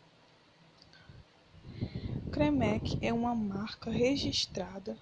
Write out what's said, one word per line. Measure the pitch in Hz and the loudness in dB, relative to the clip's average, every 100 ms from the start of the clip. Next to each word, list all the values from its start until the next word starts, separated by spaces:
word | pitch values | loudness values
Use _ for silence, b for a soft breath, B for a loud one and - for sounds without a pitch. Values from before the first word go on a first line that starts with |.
| - - - - _ - - - - B B B - _ - - - B B B B B B | -20 -20 -20 -20 _ -20 -20 -20 -20 B B B -20 _ -20 -20 -14 B B B B B B
cremec | - 302 285 220 214 - - | 2 4 6 4 2 0 0
é | 220 | 0
uma | 233 240 240 | 2 2 0
marca | 208 196 220 - 233 | 0 -2 -4 -6 -4
registrada | 220 247 277 285 - - - 180 190 196 220 | 2 4 4 2 0 -2 -4 -6 -8 -10 -10